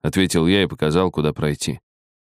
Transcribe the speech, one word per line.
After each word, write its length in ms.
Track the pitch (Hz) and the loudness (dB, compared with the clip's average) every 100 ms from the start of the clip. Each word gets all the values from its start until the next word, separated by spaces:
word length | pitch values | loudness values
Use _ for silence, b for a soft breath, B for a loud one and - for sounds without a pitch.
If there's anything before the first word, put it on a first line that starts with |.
ответил 440 | 78 95 90 85 82 | -2 0 2 2 2
я 160 | 101 | 2
и 40 | 82 | 0
показал, 440 | - 78 82 92 | 0 0 0 0
куда 220 | - 76 | 0 -2
пройти. 480 | - 76 73 - 67 _ _ _ _ | -2 -4 -4 -6 -8 _ _ _ _